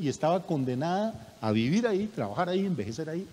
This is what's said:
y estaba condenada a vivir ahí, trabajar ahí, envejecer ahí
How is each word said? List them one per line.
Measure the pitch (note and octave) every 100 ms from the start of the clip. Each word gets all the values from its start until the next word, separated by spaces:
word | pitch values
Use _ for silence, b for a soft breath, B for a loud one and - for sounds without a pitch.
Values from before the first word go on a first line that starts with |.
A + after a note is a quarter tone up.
y | D3
estaba | - D#3 F3+ F3+
condenada | D#3 B2+ B2+ E3 F#3 A3 A#3 - -
a | A2
vivir | G#2+ A#2 G3+ A#3+
ahí, | F#3+ G#3+
trabajar | - G#2 A2 F3+
ahí, | F#3
envejecer | G3 C#3+ G2+ A#2 D#3
ahí | E3 F#3+